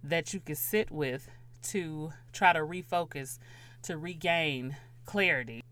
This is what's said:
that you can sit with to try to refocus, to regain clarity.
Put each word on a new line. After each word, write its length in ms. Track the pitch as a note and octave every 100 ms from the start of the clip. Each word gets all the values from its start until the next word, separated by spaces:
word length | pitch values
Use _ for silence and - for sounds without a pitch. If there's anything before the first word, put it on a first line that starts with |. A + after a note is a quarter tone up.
that 300 | C#3+ E3 D#3
you 60 | G3
can 160 | - D3
sit 360 | - G#3+ -
with 380 | D#3 C#3 C3 - - - -
to 500 | - G3+ E3 D#3 D#3 - -
try 220 | - F#3+
to 60 | E3
refocus, 800 | D#3 F3+ F3 F3 E3 C#3+ C3 - - - - -
to 160 | - E3
regain 800 | E3+ E3 F3 E3+ D#3 C3+ C3 C#3+ - - -
clarity. 580 | G3+ F#3+ C#3+ A#2+ A2+ -